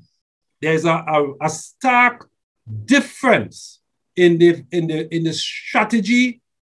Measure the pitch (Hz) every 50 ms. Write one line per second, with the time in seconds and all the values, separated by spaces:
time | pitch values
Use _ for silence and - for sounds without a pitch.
0 | _ _ _ _ _ _ _ _ _ _ _ - 143 156 160 160 160 170 165 165
1 | 165 156 156 151 147 139 135 - 151 160 160 - - - _ - - 254 247 247
2 | 247 240 - - - _ _ _ _ _ _ _ _ 113 110 107 107 - 269 285
3 | - - - - - 254 208 143 101 85 - - - - - _ _ _ _ _
4 | _ _ - 180 180 175 170 160 170 175 165 - - - 180 175 160 160 156 160
5 | 160 - 170 165 165 160 147 - - - - - - - - 240 214 214 233 226
6 | 190 196 240 247 254 247 240 _ _ _ _ _ _